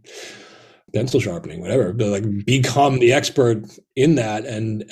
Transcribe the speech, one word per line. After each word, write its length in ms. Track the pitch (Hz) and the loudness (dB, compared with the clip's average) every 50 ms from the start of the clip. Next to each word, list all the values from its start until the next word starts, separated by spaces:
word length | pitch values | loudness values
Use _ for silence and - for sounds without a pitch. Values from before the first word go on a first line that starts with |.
| _ - - - - - - - - - - - - - _ _ _ _ - | _ -20 -20 -18 -18 -18 -20 -20 -20 -20 -20 -20 -20 -20 _ _ _ _ -4
pencil 260 | 107 123 131 - 131 | -4 -2 0 0 0
sharpening, 400 | 113 101 87 85 - 78 80 85 | 0 0 -6 -8 -10 -10 -12 -10
whatever, 340 | 87 87 - 135 107 90 101 | -6 -2 0 0 0 0 0
but, 140 | 120 110 | -2 -2
like, 380 | 101 101 98 110 110 101 101 101 | 0 0 -2 -2 -2 -4 -4 0
become 540 | 113 131 135 127 - - 143 143 139 135 127 | 0 2 2 2 2 2 2 2 4 4 4
the 120 | 120 120 | 4 4
expert 520 | 131 147 - - - 143 123 117 113 104 107 - - - _ _ - | 4 4 0 -2 0 2 2 2 2 0 -4 -12 -18 -20 _ _ -2
in 200 | 131 135 160 160 | 2 4 4 4
that. 300 | 131 113 107 107 107 110 | 2 2 -2 -4 -6 -6
And, 380 | 135 110 107 113 110 107 107 104 - | -6 -6 -4 -4 -4 -6 -6 -6 -6